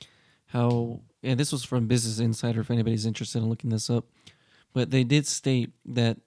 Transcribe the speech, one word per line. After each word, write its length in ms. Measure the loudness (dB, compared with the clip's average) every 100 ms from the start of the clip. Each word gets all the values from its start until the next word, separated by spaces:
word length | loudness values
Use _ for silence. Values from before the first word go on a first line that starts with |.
| -20 _ _ _ _
how, 540 | 0 2 2 -2 -8 -14 _
and 180 | -2 0
this 100 | 0
was 120 | -4
from 220 | -2 0 2
Business 300 | 2 0 0
Insider, 400 | 0 0 -2 -2
if 100 | 0
anybody's 360 | 0 2 0 0
interested 320 | -4 -4 -2
in 100 | -2
looking 220 | -2 -2
this 180 | -2 0
up, 140 | -2 -2 _ -20 _ _ _ _
but 180 | -2 0
they 120 | 2
did 220 | 4 2 2
state 440 | -4 0 0 -2 -8 -6
that 320 | 0 2 0